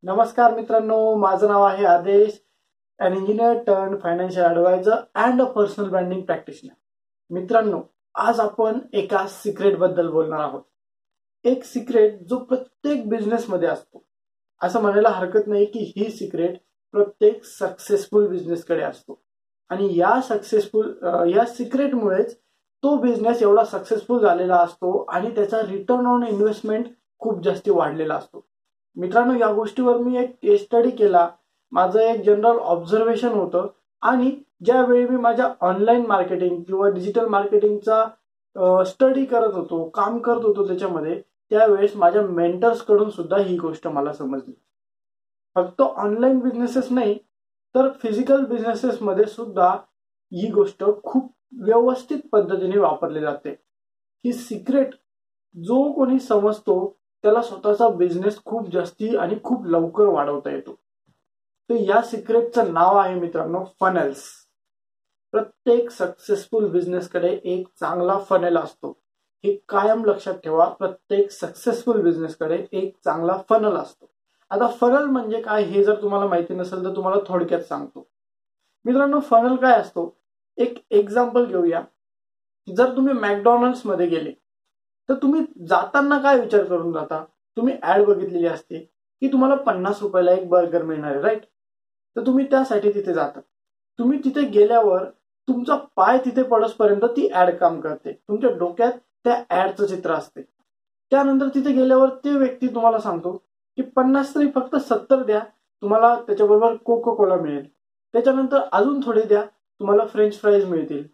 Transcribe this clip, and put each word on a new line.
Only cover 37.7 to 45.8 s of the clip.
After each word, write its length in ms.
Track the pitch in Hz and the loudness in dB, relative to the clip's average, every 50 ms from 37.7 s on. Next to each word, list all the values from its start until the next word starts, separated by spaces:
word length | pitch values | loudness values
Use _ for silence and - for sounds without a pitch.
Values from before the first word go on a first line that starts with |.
| 208 208 - 220 220 220 220 226 226 _ _ _ _ _ _ _ _ | 0 0 -2 0 0 2 0 -2 -4 _ _ _ _ _ _ _ _
अ, 300 | 190 185 185 185 185 185 | 0 2 2 4 2 2
स्टडी 400 | 185 - _ 262 262 269 269 269 | 0 0 _ 2 2 4 2 -2
करत 280 | 262 247 233 233 214 202 | 0 0 0 0 0 -2
होतो, 360 | 185 165 - 175 165 165 165 | -4 -8 -6 -6 -6 -6 -6
काम 300 | - 208 202 208 233 233 | -4 -2 -2 -2 -2 -4
करत 260 | 233 240 240 233 226 | -2 -2 -2 0 2
होतो 220 | 214 202 196 196 185 | 0 0 0 0 -4
त्याच्यामध्ये, 540 | 185 180 202 190 175 160 147 156 175 - - _ _ _ _ _ | -2 -4 -4 -4 -4 -4 -4 -6 -6 -8 -10 _ _ _ _ _
त्यावेळेस 460 | 214 214 220 220 202 196 202 208 202 | 2 4 4 4 4 4 2 0 0
माझ्या 260 | 208 180 175 170 208 | 2 2 4 4 4
मेंटर्स 600 | 208 190 180 170 170 175 175 180 220 233 226 226 | 0 0 -2 0 0 0 0 2 2 2 2 0
कडून 280 | - - 214 202 214 214 | 0 2 4 4 4 0
सुद्धा 280 | 208 - 170 165 190 196 | -4 -10 -6 -2 0 0
ही 200 | 202 185 180 165 | 0 0 -2 -4
गोष्ट 300 | 147 160 160 - - 170 | -4 -6 -8 -8 -10 -6
मला 260 | 151 143 143 147 147 | -4 -4 -4 -4 -6
समजली. 400 | - 151 131 135 135 127 - 127 _ _ _ _ _ _ _ _ _ _ _ _ _ _ _ _ _ _ _ _ | -8 -8 -8 -8 -8 -10 -12 -20 _ _ _ _ _ _ _ _ _ _ _ _ _ _ _ _ _ _ _ _
फक्त 260 | 185 180 180 - - | -2 -2 -2 0 0